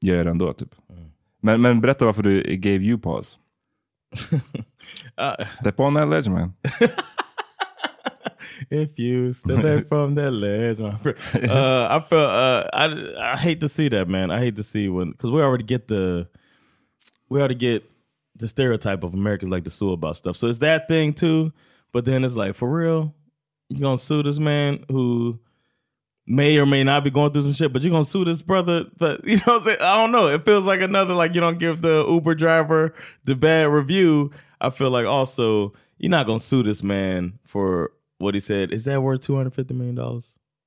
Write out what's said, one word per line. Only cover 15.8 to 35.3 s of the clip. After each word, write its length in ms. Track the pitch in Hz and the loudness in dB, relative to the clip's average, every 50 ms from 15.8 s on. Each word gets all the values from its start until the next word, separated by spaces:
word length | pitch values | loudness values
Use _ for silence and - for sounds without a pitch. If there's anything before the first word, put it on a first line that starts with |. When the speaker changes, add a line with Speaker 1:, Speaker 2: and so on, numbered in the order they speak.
| - - | -4 -4
Speaker 2:
the, 400 | 110 98 92 92 87 85 87 - _ _ _ _ _ _ _ _ _ _ _ _ _ _ - - _ _ _ - | -4 -2 -2 -2 -2 -4 -6 -10 _ _ _ _ _ _ _ _ _ _ _ _ _ _ -20 -20 _ _ _ -4
we 100 | 127 143 | -2 0
already 160 | 143 127 127 | 0 0 0
get 300 | 120 127 120 117 104 - _ _ _ _ _ _ _ _ _ _ | 0 0 0 0 -2 -4 _ _ _ _ _ _ _ _ _ _
the 140 | - 113 107 | -12 -10 -6
stereotype 540 | - - 135 123 113 104 - 104 98 87 92 | -2 0 0 0 0 0 -2 -4 -4 -4 -6
of 100 | 87 92 | -6 -4
Americans 360 | 98 101 107 101 90 95 92 | -4 -2 -2 -2 -4 -4 -4
like 140 | 95 90 82 | -4 -6 -6
to 60 | 85 | -8
sue 220 | - - 104 95 | -8 -4 -2 -2
about 240 | 90 82 82 76 85 | -2 -2 -4 -6 -8
stuff. 200 | - - 90 90 | -8 -8 -8 -6
So 100 | - 120 117 | -2 -2 -2
it's 100 | 120 113 | -2 0
that 300 | 143 156 160 156 160 - | 0 0 0 0 0 0
thing 240 | 160 160 156 151 147 | 0 0 2 0 0
too. 380 | - 180 160 160 160 160 156 - _ _ _ _ _ _ _ | 0 0 2 2 2 0 -2 -6 _ _ _ _ _ _ _
But 120 | - 120 113 | -6 -2 0
then 200 | 131 131 127 131 | 0 0 0 0
it's 120 | 127 123 | -2 -2
like, 180 | 110 101 98 98 | -2 -4 -4 -4
for 140 | - 123 123 | -4 -4 -2
real, 440 | 151 170 165 165 165 160 156 151 - _ _ _ _ _ _ _ _ _ _ - | 0 0 0 0 0 0 -2 -4 -6 _ _ _ _ _ _ _ _ _ _ -12
you 100 | 143 135 | -6 -2
gonna 180 | 139 135 131 123 | -2 0 0 -2
sue 240 | - - 151 151 | -2 -2 0 0
this 160 | 143 143 143 151 | 0 0 -2 0
man 460 | 156 151 147 147 143 143 143 - - - | 0 0 2 2 0 0 -2 -4 -6 -4
who 480 | 135 131 123 120 120 117 117 120 117 117 _ _ _ _ _ _ _ _ _ _ _ _ _ _ _ _ _ | -2 0 0 0 0 0 -2 -2 -4 -8 _ _ _ _ _ _ _ _ _ _ _ _ _ _ _ _ _
may 320 | - 120 139 143 151 151 147 | -2 2 2 4 4 6 6
or 80 | 143 | 6
may 160 | 139 139 135 | 4 4 4
not 220 | 135 139 143 147 143 | 4 4 2 2 2
be 60 | 143 | 2
going 220 | 135 147 147 147 | 2 2 2 2
through 100 | 143 147 | 2 0
some 100 | 143 143 | 0 0
shit, 200 | 139 139 160 143 | 0 0 0 0
but 100 | 127 135 | 0 0
you 80 | 147 180 | 0 2
gonna 140 | 170 160 151 | 2 2 2
sue 200 | - - 196 180 | 0 0 0 0
this 180 | 170 170 143 | 0 -2 -2
brother? 440 | 160 170 196 185 175 175 170 165 - - - - | -2 0 0 0 2 2 0 -2 -2 -6 -4 -2
But 260 | 170 151 - - - | -2 -2 -2 -2 -2
<laughs> 20 | |
you 100 | - 240 | 0 2
know 60 | 190 - | 2 4
what 140 | 233 240 226 | 4 2 2
I'm 40 | 180 | 2
saying? 140 | 220 202 - | 0 0 0
I 160 | 156 180 202 | 2 2 4
don't 160 | 220 226 226 | 4 4 4
know. 140 | 247 233 190 147 | 4 4 4 4
It 160 | 143 160 147 | 2 2 4
feels 200 | 214 208 202 190 | 4 4 4 4
like 160 | 196 190 180 | 2 0 0
another, 340 | 190 190 202 196 190 185 180 | 0 0 2 0 0 2 2
like, 200 | 175 165 170 175 | 0 0 0 0
you 60 | 175 | 0
don't 180 | 170 170 165 170 | 0 0 0 0
give 240 | 165 170 156 170 | -2 -2 -2 0
the 220 | 165 165 156 156 - - | 0 2 2 2 4 2
Uber 260 | 170 170 147 165 165 | 2 2 2 0 0
driver 600 | 156 160 165 165 165 156 151 160 156 160 160 - - - - - _ _ | 2 2 4 4 4 4 2 2 2 2 0 -4 -8 -18 -20 -20 _ _
the 100 | 135 135 | -4 0
bad 320 | 127 151 156 160 160 156 147 | 2 4 4 4 4 4 4
review. 640 | 147 151 139 135 185 190 180 165 151 147 143 143 - - - _ _ - | 2 2 2 2 2 4 4 6 4 4 0 -2 -6 -14 -20 _ _ -4
I 100 | - 135 | -4 -4
feel 200 | - - 139 127 | -2 0 0 0
like 160 | 127 123 117 | 2 0 0
also 640 | 98 139 139 131 131 | 0 0 0 0 -2